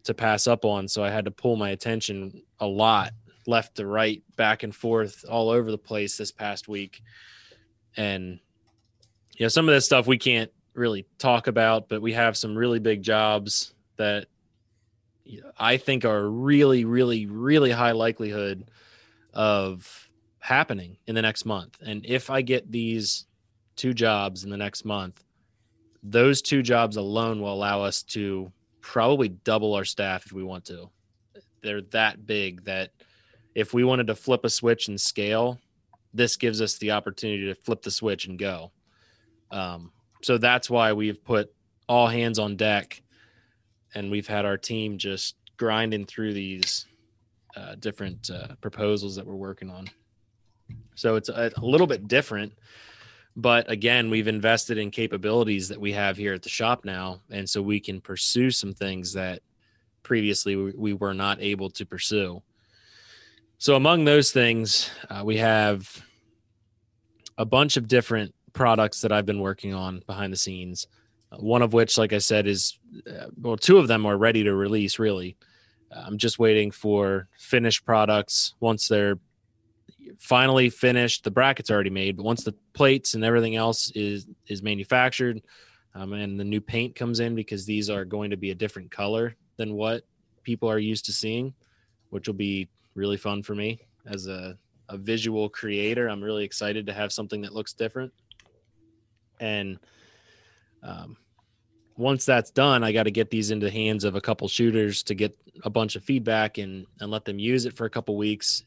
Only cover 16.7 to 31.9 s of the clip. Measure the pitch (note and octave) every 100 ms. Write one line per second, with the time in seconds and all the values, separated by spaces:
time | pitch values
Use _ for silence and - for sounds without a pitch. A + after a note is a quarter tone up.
16.7 | B2+ A2+ A#2+ B2 A#2 G#2 G#2+ B2+ D#3 C3+
17.7 | A#2+ A#2+ A2+ A2+ A2+ G#2+ G#2 G2+ F#2+ -
18.7 | _ _ _ _ _ _ - G#2+ G#2 F#2+
19.7 | F#2 - - - _ _ _ - C3 D#3+
20.7 | G#2 F2 F2+ - A2+ A2 G#2+ A2+ G2+ E2+
21.7 | - - G#2 A#2 B2+ C3 C3+ B2 B2+ G#2
22.7 | A#2 A2+ A2+ G2+ - - _ _ _ _
23.7 | - B2+ A#2+ A2+ G#2 G2+ F#2 G2 G2+ G2+
24.7 | - G#2+ G#2 F#2 - _ _ _ _ _
25.7 | _ _ _ G2+ A2+ B2+ C3+ - C#3 A#2+
26.7 | A#2+ A2+ G#2+ G2 G#2+ A2+ G#2+ G2+ G2 G2+
27.7 | G2+ G2+ - - G#2+ G2+ F#2+ F#2 - _
28.7 | _ - B2+ A2+ C#3 A2+ F2 - A2 G#2+
29.7 | G2+ F#2+ - G2 F#2 - F#2+ F#2 F#2 -
30.7 | F2 F2 _ _ _ _ - _ _ -
31.7 | G#2 G2